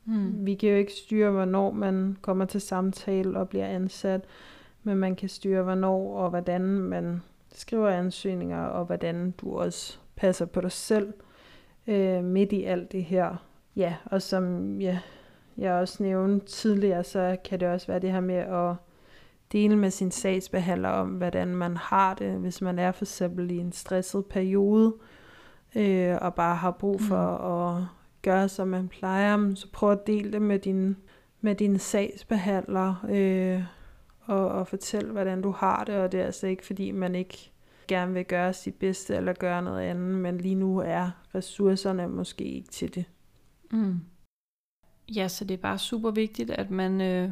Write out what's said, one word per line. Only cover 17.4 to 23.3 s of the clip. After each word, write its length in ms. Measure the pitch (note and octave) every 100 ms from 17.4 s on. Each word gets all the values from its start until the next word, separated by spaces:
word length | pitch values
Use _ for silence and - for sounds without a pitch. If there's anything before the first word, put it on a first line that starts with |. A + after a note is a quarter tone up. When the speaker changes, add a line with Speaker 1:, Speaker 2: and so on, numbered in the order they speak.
| -
Speaker 2:
kan 140 | F#3
det 80 | F3+
også 200 | F3+ -
være 120 | F#3
det 120 | F#3
her 80 | F#3
med 160 | F#3 F3+
at 400 | F#3 F3+ F3 F3 - - - - - _ -
dele 240 | G#3 G#3 G#3+
med 160 | G3
sin 200 | F#3+ F#3
sagsbehandler 760 | - G3 F#3+ F#3+ F#3+ F3+ F3+ F#3
om, 200 | F#3+ F#3
hvordan 460 | F#3 F3+ F3+ F3+ F3+
man 220 | F3 E3+
har 360 | - G3 F#3+
det, 180 | F#3+ G3 F#3+
hvis 220 | F#3 -
man 180 | F#3 F3+
er 120 | F3+
for 120 | F#3 G3
eksempel 460 | - F3+